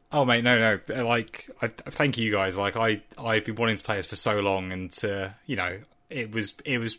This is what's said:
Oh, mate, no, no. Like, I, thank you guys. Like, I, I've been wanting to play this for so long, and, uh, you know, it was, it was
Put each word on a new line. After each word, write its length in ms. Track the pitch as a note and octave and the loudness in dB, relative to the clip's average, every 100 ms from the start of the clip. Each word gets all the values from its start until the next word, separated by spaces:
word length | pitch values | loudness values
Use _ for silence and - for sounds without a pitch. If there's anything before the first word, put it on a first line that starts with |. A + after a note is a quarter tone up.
| - | -4
Oh, 140 | D3+ | 2
mate, 180 | B2+ A#2 | 4 4
no, 160 | B2 A#2+ A2+ G2 - | 6 6 4 2 -2
no. 160 | B2 A#2 | -4 0
Like, 440 | A#2 G#2+ - - - | 0 -2 -12 -14 -6
I, 60 | A#2 | -6
thank 500 | - - - D3 A2+ | -6 -8 -2 0 0
you 140 | A2+ | 0
guys. 260 | G2+ F#2+ F#2 | 2 0 0
Like, 200 | G2 A2+ | -2 0
I, 240 | A2+ G#2 - - | 0 0 -6 -8
I've 260 | A#2 A2 | 0 0
been 120 | A2+ A2 | 0 0
wanting 200 | A#2 G#2 | 0 0
to 80 | |
play 140 | - G2+ | -2 -4
this 100 | - | -2
for 80 | - | 0
so 240 | A2+ G#2 | 2 2
long, 320 | G2 F#2+ F#2 | 2 0 -2
and, 260 | F#2 F2+ - | -8 -4 -2
uh, 260 | G#2+ G2 G2 G#2 - | -2 -2 -6 -8 -6
you 120 | G#2+ | -4
know, 220 | F2+ F#2+ - _ - | -4 -6 -14 _ -12
it 220 | C3 A2 | -8 -4
was, 220 | A2+ G2+ - | -2 -4 -4
it 140 | D3 A#2+ | -4 -2
was 180 | A#2 | -2